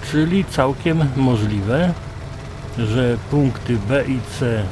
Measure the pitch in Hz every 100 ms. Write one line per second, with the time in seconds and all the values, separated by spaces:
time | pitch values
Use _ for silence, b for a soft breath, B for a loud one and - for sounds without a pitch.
0 | - 151 160 190 185 - 135 135 165 160
1 | 147 131 131 120 104 104 98 131 180 165
2 | - - - - - - - - 117 120
3 | 123 117 98 147 139 113 - 117 101 139
4 | 139 131 110 - 127 113 98